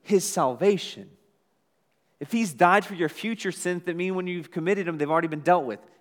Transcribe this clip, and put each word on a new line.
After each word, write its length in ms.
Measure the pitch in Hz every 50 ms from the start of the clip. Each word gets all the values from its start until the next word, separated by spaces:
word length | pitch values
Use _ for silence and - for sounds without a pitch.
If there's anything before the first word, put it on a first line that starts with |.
his 220 | _ - 208 185 175
salvation. 880 | - - 180 151 127 123 117 175 202 208 175 - - - 110 98 - _ _ _ _ _ _ _ _ _ _ _ _ _ _ _ _ _ _ _ _ _ -
If 120 | 143 -
he's 220 | - 233 226 180 143
died 300 | - 180 175 185 214 190
for 100 | - 202
your 140 | 165 170 151
future 420 | - - - 220 226 - - 190
sins 320 | 160 - - 180 180 175 175
that 100 | 180 165
mean 200 | 170 180 185 185
when 120 | 185 180
you've 240 | 180 180 175 156 -
committed 360 | - 170 160 180 202 202 185
them, 100 | 175 165
they've 120 | 147 147 143
already 180 | 160 165 170
been 120 | 165 156 151
dealt 260 | 139 170 180 175 139
with 140 | 123 104 - - _ _ _